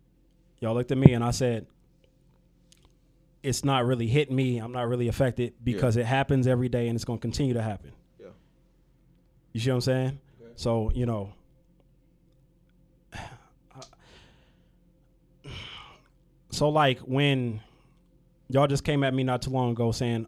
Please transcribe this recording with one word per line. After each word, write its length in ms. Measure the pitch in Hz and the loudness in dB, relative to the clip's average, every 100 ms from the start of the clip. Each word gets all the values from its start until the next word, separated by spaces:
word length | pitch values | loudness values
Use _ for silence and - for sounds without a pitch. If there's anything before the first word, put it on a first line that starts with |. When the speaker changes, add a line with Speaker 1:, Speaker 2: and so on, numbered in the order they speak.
| _ _ _ _ _ _ | _ _ _ _ _ _
Speaker 1:
y'all 140 | 113 117 | -4 -2
looked 160 | 123 | 0
at 60 | 131 | 6
me 140 | 131 | 8
and 100 | 120 | 8
I 80 | 120 | 2
said, 340 | 117 127 113 - _ _ _ _ _ _ _ _ _ _ - - _ _ _ _ _ | 0 0 -2 -6 _ _ _ _ _ _ _ _ _ _ -20 -20 _ _ _ _ _
"It's 220 | 139 120 139 | -4 -2 0
not 200 | 135 120 | 2 2
really 220 | 127 117 | 0 2
hitting 280 | 135 147 131 | 2 2 0
me. 240 | 131 120 | 0 -2
I'm 120 | 113 | -4
not 160 | 123 120 | -4 -2
really 200 | 123 120 | 0 0
affected 460 | 110 131 120 120 | 0 0 0 -4
Speaker 2:
Yeah. 200 | - 117 | -4 -4
Speaker 1:
because 240 | 107 123 113 | 0 2 2
it 80 | 117 | 2
happens 400 | 135 135 139 127 | 0 2 2 2
every 220 | 123 123 | 2 0
day 180 | 120 117 | -2 -2
and 80 | 117 | -4
it's 100 | - | -4
gonna 140 | 113 | -6
continue 360 | 117 107 143 117 | -4 -2 -2 -2
to 60 | |
happen." 280 | 110 95 - - _ - | -4 -8 -12 -20 _ -20
Speaker 2:
Yeah. 80 | 98 95 _ _ _ _ _ _ _ _ _ _ _ | -20 -20 _ _ _ _ _ _ _ _ _ _ _
Speaker 1:
You 80 | 113 | -4
see 80 | 120 | 0
what 40 | 127 | 0
I'm 40 | |
saying? 380 | 123 127 131 139 - - | 0 0 -2 -6 -14 -20
Speaker 2:
Okay. 100 | - - | -20 -8
Speaker 1:
So, 360 | 123 117 110 | -2 0 0
you 120 | 123 123 | 0 -2
know, 260 | 110 101 - _ _ _ _ _ _ _ _ _ _ _ _ _ _ _ _ _ | -4 -8 -14 _ _ _ _ _ _ _ _ _ _ _ _ _ _ _ _ _
<sighs> 80 | - - 113 - _ _ 135 127 - - - - _ _ _ _ _ _ _ _ _ _ _ 143 - - - - - _ _ _ _ _ | -16 -16 -18 -20 _ _ -20 -20 -20 -20 -20 -20 _ _ _ _ _ _ _ _ _ _ _ -16 -14 -14 -18 -20 -20 _ _ _ _ _
so, 180 | - 147 | -2 0
like, 300 | 151 147 127 | 4 2 2
when 600 | - 131 143 135 120 110 - _ _ _ _ _ _ _ - | -2 0 2 2 -2 -6 -12 _ _ _ _ _ _ _ -2
y'all 180 | 127 143 | 2 2
just 160 | 139 | 2
came 200 | - 147 | 0 0
at 100 | 139 | 0
me 100 | 131 | 0
not 180 | 131 127 | 0 -2
too 100 | - | -2
long 200 | 131 123 | -2 0
ago 200 | 117 117 | 0 0
saying, 340 | 110 123 117 | 0 -2 -2